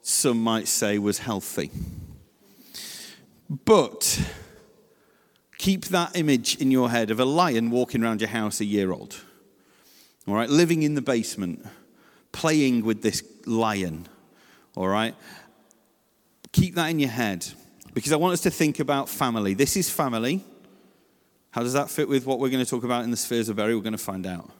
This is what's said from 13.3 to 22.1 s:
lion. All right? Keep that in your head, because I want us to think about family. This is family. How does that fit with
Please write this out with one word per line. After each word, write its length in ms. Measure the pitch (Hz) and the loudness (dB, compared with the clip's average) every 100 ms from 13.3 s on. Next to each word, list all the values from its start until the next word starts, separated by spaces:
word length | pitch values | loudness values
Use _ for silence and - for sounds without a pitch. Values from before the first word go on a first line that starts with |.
| - - | -16 -4
lion. 640 | 113 113 101 92 78 87 - _ _ _ - _ - | 0 0 0 -4 -6 -12 -20 _ _ _ -20 _ -4
All 140 | 95 | 0
right? 260 | 101 110 - - - - _ _ _ _ _ _ _ _ _ - | 0 0 -4 -20 -20 -20 _ _ _ _ _ _ _ _ _ -2
Keep 240 | - 185 170 | 2 2 2
that 120 | 160 | 0
in 120 | 160 | 0
your 100 | 139 | 0
head, 380 | 120 113 92 - - - _ - | 0 -2 -2 -8 -14 -20 _ -8
because 180 | - - | -6 0
I 60 | 151 | 2
want 160 | 180 | 2
us 80 | 175 | 2
to 100 | 190 | -2
think 280 | - 156 139 | 0 0 0
about 280 | 143 139 135 | -2 -2 -2
family. 460 | - 131 113 101 | -2 -2 0 0
This 240 | 98 131 196 | 2 2 2
is 120 | 175 | -2
family. 540 | - 143 113 117 185 - - - - _ _ _ _ _ _ _ | -2 -2 0 -2 -2 -6 -20 -20 -20 _ _ _ _ _ _ _
How 120 | - | -6
does 80 | 120 | -2
that 180 | 131 143 | -2 -2
fit 200 | - | -2
with 160 | 151 | 0